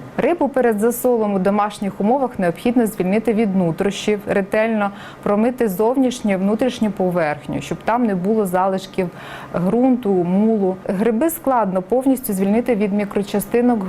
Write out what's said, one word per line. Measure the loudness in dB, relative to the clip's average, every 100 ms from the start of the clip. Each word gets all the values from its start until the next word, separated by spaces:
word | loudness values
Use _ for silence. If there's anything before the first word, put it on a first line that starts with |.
| -6 -2
Рибу | 0 2 0
перед | 2 2 2
засолом | 0 0 0 2 0
у | 0
домашніх | 0 2 0 -2 -8 -2
умовах | 0 2 0 0
необхідно | -2 0 0 2 0
звільнити | 0 0 0 0
від | 0 2 2
нутрощів, | 0 0 -2 -2 -2 -2 0
ретельно | -2 0 0 0 0 -2 -4 -16 -6
промити | 0 2 2 2 -2
зовнішню | 2 2 2 0 0 -2
і | 0
внутрішню | 0 2 0 0 -2
поверхню, | 0 0 2 0 -2 -6 -8
щоб | -6 -6 -2
там | 0 0
не | 0
було | 0 0 0
залишків | 0 0 -2 -4 -4 -4 -6 -16 -16 -8 -2 0
ґрунту, | 2 2 2 2
мулу. | 0 2 2 2 2 0 -2 -4
Гриби | 0 0 2 0
складно | 0 0 2 2 -2
повністю | 0 0 2 0 -2
звільнити | -2 2 2 2 0
від | 0
мікрочастинок | 0 -2 -2 -2 -4 0 2 2 2